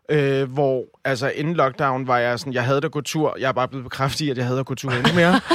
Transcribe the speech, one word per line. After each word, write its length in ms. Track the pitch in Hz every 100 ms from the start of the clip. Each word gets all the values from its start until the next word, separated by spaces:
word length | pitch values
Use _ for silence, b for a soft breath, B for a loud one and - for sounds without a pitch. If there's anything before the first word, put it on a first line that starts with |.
| -
Øh, 400 | 151 139 135 135
hvor, 340 | 131 139 131 - _ 135
altså, 240 | 127 135
inden 240 | 117 151
lockdown 540 | 165 135 123 143 131 127
var 100 | 123
jeg 220 | 120 120
sådan, 140 | 143
jeg 100 | 123 120
havde 160 | 139 151
at 60 |
gå 100 | 151
tur. 340 | - 160 143 -
Jeg 80 | 131
er 40 |
bare 160 | 123 127
blevet 160 | 139
bekræftet 380 | 127 - 135 -
i, 80 | 151
at 80 | 127
jeg 80 | 123
havde 140 | 127
at 60 | 135
gå 100 | 131
tur 160 | 135
endnu 220 | 123 123 175
mere. 260 | 170 240 -